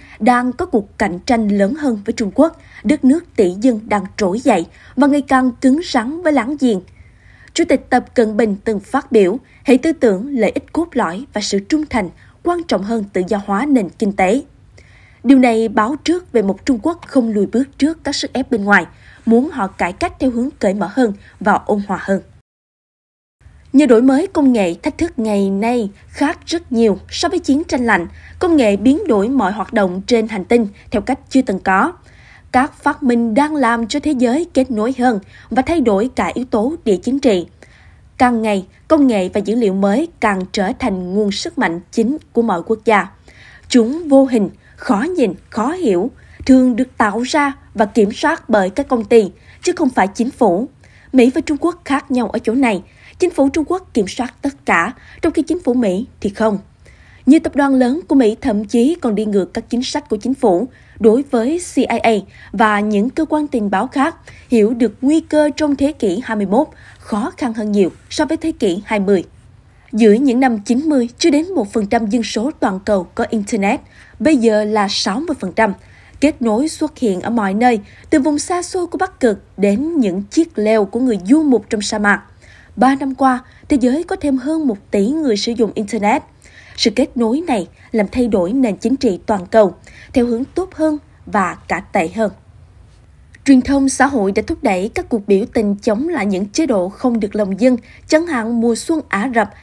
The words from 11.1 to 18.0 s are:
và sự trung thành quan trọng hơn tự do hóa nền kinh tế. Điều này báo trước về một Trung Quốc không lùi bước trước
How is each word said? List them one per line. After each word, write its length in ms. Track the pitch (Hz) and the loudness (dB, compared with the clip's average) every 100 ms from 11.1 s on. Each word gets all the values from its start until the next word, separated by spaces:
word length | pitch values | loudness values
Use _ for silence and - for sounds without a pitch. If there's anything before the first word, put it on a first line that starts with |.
| 180 285 | -6 -10
và 80 | 208 | -8
sự 180 | 202 196 | -4 -4
trung 260 | 196 311 302 | -2 -4 -2
thành 200 | 233 175 - - _ | -4 -6 -10 -20 _
quan 200 | 339 349 | -4 -4
trọng 200 | 339 190 | -2 -4
hơn 200 | 202 226 202 | -2 -6 -4
tự 80 | 185 180 | -4 -2
do 140 | 208 202 | -4 -2
hóa 200 | 202 294 | -2 2
nền 240 | 254 170 | 0 0
kinh 220 | - 202 | -4 -2
tế. 300 | 202 185 262 - _ _ - - - - _ | 2 2 2 -4 _ _ -20 -20 -20 -20 _
Điều 160 | 240 269 | 4 4
này 300 | 247 220 226 | 4 2 0
báo 260 | 214 214 294 | 0 -2 -2
trước 280 | - 359 359 | -2 -4 -2
về 100 | 233 | -2
một 240 | 196 190 - | 0 -2 -2
Trung 140 | 233 | -2
Quốc 180 | - 339 - | -2 -6 -2
không 220 | 269 226 | -2 0
lùi 160 | 208 196 | 0 0
bước 180 | 226 277 - | -2 -4 -2
trước 260 | 294 330 | -2 -2